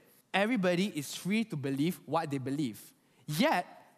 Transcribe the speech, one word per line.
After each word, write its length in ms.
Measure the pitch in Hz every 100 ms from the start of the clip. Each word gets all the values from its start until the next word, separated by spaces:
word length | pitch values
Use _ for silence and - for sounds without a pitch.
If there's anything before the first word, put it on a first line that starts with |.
| _ _ _
Everybody 600 | 190 214 247 180 175 202
is 220 | 151 135 -
free 280 | 175 214
to 120 | 220 156
believe 440 | 135 135 160 185 -
what 240 | 156 165
they 80 | 139
believe. 420 | 127 143 135 101 - _ _ _ -
Yet, 400 | 151 285 214 - - -